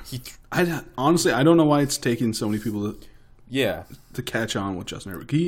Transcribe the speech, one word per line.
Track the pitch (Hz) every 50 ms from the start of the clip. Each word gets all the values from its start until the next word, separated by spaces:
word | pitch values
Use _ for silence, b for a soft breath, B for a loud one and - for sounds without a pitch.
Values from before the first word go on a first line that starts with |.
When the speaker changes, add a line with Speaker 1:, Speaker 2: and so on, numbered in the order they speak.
| -
Speaker 1:
He | - 135 123
th- | - - - - - -
Speaker 2:
I, | - 165 180 175 165 139 - - - -
honestly, | 127 147 170 170 - 185 117
I | 120 139
don't | 160 170
know | 170 156
why | 151 147 143 143
it's | 143 -
taken | - - 131 120 - 127 113 110
so | - 120 104
many | 107 107
people | - 117 107 104 101 104 107
to, | - - b b b b b b - - -
Speaker 1:
Yeah. | 123 135 131 107 87 80 85 - - - - - -
Speaker 2:
to | - 120
catch | - - 113 113 107 -
on | 110 98 98 95
with | 90 98 -
Justin | - - - 98 98
Herbert. | - - -
He, | 139 151 175